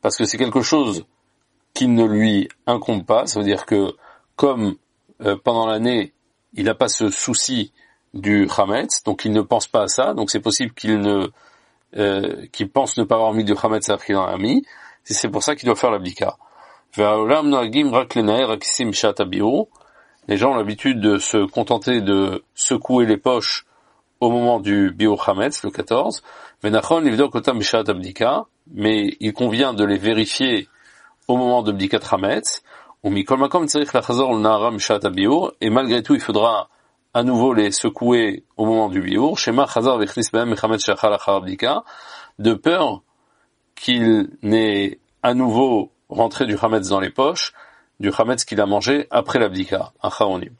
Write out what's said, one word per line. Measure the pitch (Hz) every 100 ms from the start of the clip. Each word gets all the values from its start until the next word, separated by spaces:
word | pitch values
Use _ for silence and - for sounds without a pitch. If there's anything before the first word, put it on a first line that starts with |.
Parce | 104 -
que |
c'est | 113 110
quelque | 123 131
chose | 117 156 131 92 - _ _ _ _ _ _
qui | - 127
ne | 117
lui | 113 107 110 101 92 - -
incombe | 120 - 110
pas, | 87 110 -
ça | 104
veut | 101
dire | 98 -
que | 107 98 - - - _ -
comme, | 143 127 101 - _ _ _ _
euh, | 104 98
pendant | - 117 113
l'année, | 110 117 120 98 _ _ _ _
il | -
n'a | 101
pas | 110 123
ce | - 107
souci | - - 117 - 131 101 _ _ _ _
du | 98 101 104 95
chametz, | - 98 110 196 -
donc | - 95
il | 110
ne | 107
pense | 101 120 -
pas | 120
à | 98
ça, | - 135
donc | - 104
c'est | 107
possible | 110 104 120
qu'il | - 107 107
ne, | 101 101 95 _ _ _ _ _ _ -
euh, | 101 98 98 82 -
qu'il | - 101
pense | - 127 -
ne |
pas | 107
avoir | 113 110
mis | 107
de | 104
chametz | 104 113 110 101
alors | 101
qu'il | - 98
en | 92
a | 92
mis, | 101 247 277 - - - -
et |
c'est | 107 117
pour | 104
ça | -
qu'il | 147 120
doit | 110
faire | 127
l'abdika. | 104 92 - - - - - - - _ -
Ve'olam | 104 107 110 151 147
noagim | 139 117 123 147
rak | 120 127 123
lenaer | 110 110 127
akisim | 110 - - 120
shat | 101 110 101
habiur. | 98 92 104 143 220 _ _ _ _ _ -
Les | 208
gens | 123
ont | 127
l'habitude | 104 104 135 123
de | 104 101
se | - 107 98
contenter | - 113 117 101 123
de | 98 98 98 92 _ -
secouer | - 120 - 127 117
les | 104
poches | - 123 101 - - _ _ _ _ _
au | 120
moment | 120 120 117
du | 101 101 98
biur | 90 107 101
chametz, | - 95 120 147
le | 101
quatorze. | - - 117 185 - - - - _
Ve'nachon | 104 107 - 165
livdok | 151 110 139 123
otam | 110 123
shat | 104 113 104
abdika, | 92 95 95 117 160 220 _ _
mais | - 107 107 101 -
il | 107
convient | 104 123 110 139
de | 110
les | 104 98
vérifier | 101 113 110 - 131 110 - _ - - - _ -
au | 127
moment | 123 123
de | 107
bdikat | 98 98 110
chametz. | - 98 98 151 - - _ - - -
Ou | 101
mikol | 101 98 131
makom | 135 180 156
tzarich | 151 147
lachazor | 127 117 123 131
l'nahara | 113 107 107 113
mishat | 110 - 104
habiur, | 101 92 98 147 190 -
et | 110
malgré | 113 131 120
tout | 117 143
il |
faudra | - 104 113 107 - _ _ _ _
à | 120
nouveau | 120 123 127
les | 120 104
secouer | 98 117 107 120 120 110 98 _ -
au | 110
moment | 113 107
du | 95
biour, | 90 92 139 -
Shema | - - 143
Chazar | - 120 123
Vechnis | 104 - 113
Behem | 113 120
Mechametz | 107 110 110
Shachal | - 98 110
Achar | 101 - 98
Bdika, | 92 95 117 156 - - - - - -
de | 107
peur | 107 - 175 147 95 _ _ _ _ _ _ _
qu'il | - - 123 113 110 98 -
n'ait | 104 110 110 101 98 - _ _
à | 120
nouveau | 123 127 110 131 113 - _ _
rentré | - 117 - 127
du | 104
Chametz | 113 110 95
dans | 98
les | 92
poches, | - 135 175 - - - _ _ _
du | 101
Chametz | 95 113 123
qu'il | - 104
a | 101
mangé | 101 98 143 147
après | 117 - 131
la | 110
Bdika, | 92 92 95 - _
Acharonim. | 98 - 107 92 - 120